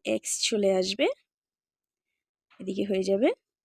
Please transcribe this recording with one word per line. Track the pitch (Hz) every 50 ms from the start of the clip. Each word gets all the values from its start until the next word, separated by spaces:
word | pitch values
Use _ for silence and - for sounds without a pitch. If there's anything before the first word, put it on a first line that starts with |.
| _
এক্স | - 220 220 - - - -
চলে | - - 233 208 202 190 190
আসবে, | 185 185 190 196 - 285 440 571 - _ _ _ _ _ _ _ _ _ _ _ _ _ _ _ _ _ _ _ _ _ _ _ _ _ _ - -
এদিকে | 185 190 190 196 202
হয়ে | 202 196 190
যাবে | 185 185 196 196 247 330 508 - _ _ _ _